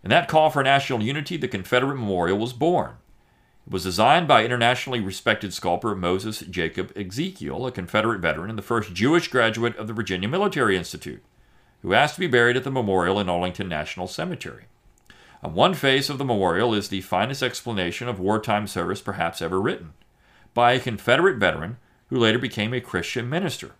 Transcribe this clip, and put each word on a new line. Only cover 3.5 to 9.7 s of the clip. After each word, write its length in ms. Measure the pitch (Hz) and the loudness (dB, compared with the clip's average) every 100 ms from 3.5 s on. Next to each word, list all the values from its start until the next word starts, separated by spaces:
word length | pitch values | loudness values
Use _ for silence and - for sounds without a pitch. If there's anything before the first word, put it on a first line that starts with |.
| _ - | _ -6
It 60 | |
was 120 | 92 | -4
designed 440 | 90 90 113 160 156 | -2 2 6 6 6
by 160 | 123 | 4
internationally 560 | 113 123 117 123 - 123 | 4 2 2 2 -2 -4
respected 540 | 95 95 - 104 101 | -6 -4 -2 0 -2
sculptor 420 | - 90 87 113 95 | -4 -2 0 -2 -2
Moses 460 | 87 92 110 107 | 0 0 -4 -10
Jacob 500 | 85 87 82 90 95 101 | -10 -4 -4 -4 -8 -8
Ezekiel, 680 | 92 107 185 185 71 73 127 | -8 -6 -6 -6 -8 -6 -6
a 60 | |
Confederate 480 | 101 87 107 110 104 | -8 0 0 2 0
veteran 300 | 85 78 95 | 0 -2 -6
and 100 | 110 | -10
the 40 | |
first 300 | - 117 98 | -2 -2 -2
Jewish 360 | 87 117 170 - | 0 4 4 2
graduate 480 | 127 113 113 117 | 2 2 2 -4